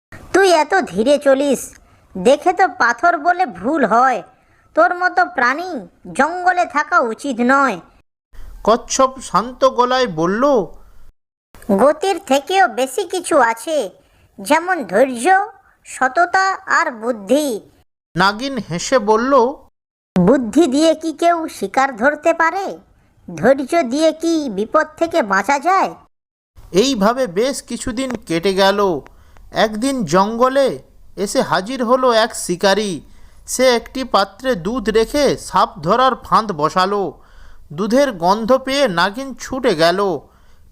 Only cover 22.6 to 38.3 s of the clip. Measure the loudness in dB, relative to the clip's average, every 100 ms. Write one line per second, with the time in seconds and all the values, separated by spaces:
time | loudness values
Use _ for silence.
22.6 | -6 -10 _ _ _ _ -16 0 2 2
23.6 | 0 -2 0 0 0 0 -2 -2 -2 -4
24.6 | -2 0 -2 -2 -2 -2 0 0 0 0
25.6 | 2 0 0 -6 _ _ _ _ _ -20
26.6 | -4 0 2 2 0 0 -2 -2 -2 -4
27.6 | -8 -10 -8 -6 -6 -8 -4 -2 0 2
28.6 | 2 2 0 -2 -8 -20 -20 -20 -8 -2
29.6 | -2 -2 -4 -2 0 0 0 0 0 2
30.6 | 0 -2 -12 -20 -16 -8 -4 -2 0 -2
31.6 | -2 -4 0 2 2 2 0 -2 -6 0
32.6 | 2 2 -2 -6 -12 -20 -20 -20 -8 0
33.6 | 2 2 -2 -8 -2 0 0 -4 -4 -4
34.6 | -4 -4 0 0 0 0 0 0 -2 0
35.6 | 0 -2 -2 2 2 0 0 0 0 -2
36.6 | 0 0 0 0 -4 -8 -20 -20 -20 -20
37.6 | -14 -8 0 2 2 0 0